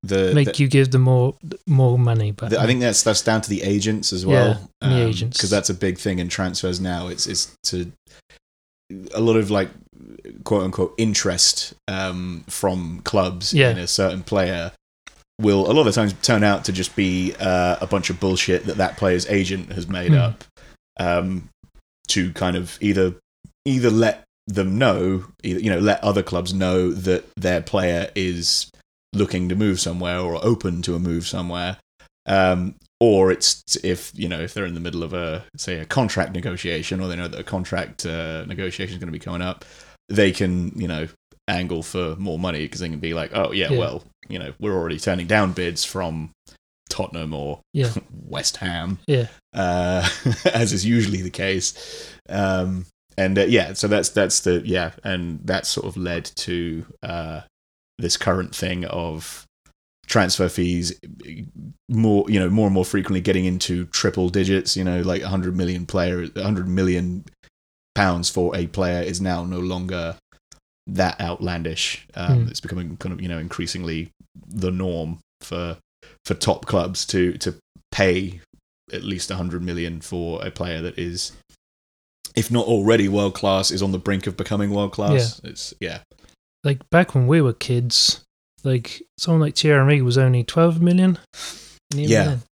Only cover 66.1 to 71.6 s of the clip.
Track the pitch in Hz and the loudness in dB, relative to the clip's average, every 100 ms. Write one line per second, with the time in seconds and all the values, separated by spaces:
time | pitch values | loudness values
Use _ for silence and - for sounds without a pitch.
66.1 | 90 85 - 95 104 92 92 92 90 90 | -2 -6 -4 -2 0 0 2 2 2 0
67.1 | 90 - _ _ _ _ _ _ - 98 | -4 -10 _ _ _ _ _ _ 0 2
68.1 | 87 87 - 87 - 85 - 90 87 87 | 2 -2 0 0 0 -4 -2 -2 0 -4
69.1 | 87 95 87 87 90 92 92 92 92 82 | -2 -2 -2 -4 -4 -4 -4 -4 -6 -6
70.1 | 85 _ _ _ - _ _ - 95 92 | -10 _ _ _ -20 _ _ -10 -2 -2
71.1 | 85 90 87 90 87 | 0 -6 -4 -4 -4